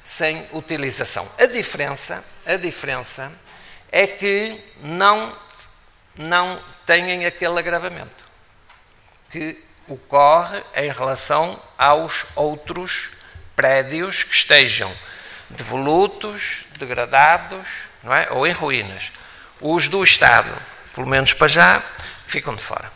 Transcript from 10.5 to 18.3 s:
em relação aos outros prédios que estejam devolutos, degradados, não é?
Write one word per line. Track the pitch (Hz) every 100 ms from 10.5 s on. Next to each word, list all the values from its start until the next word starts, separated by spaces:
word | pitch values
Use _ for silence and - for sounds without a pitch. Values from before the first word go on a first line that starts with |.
| 202 - -
em | 147
relação | 127 131 135 - 151 170 196 - -
aos | 135 151 160 - - -
outros | 151 151 - 165 185 - - - - - - -
prédios | 135 135 131 156 185 -
que | - -
estejam | - 147 127 110 98 - - - - - -
devolutos, | - 110 123 139 160 196 - 214 208 - - - -
degradados, | 131 123 120 135 151 170 170 190 185 - - -
não | 113
é? | 139 -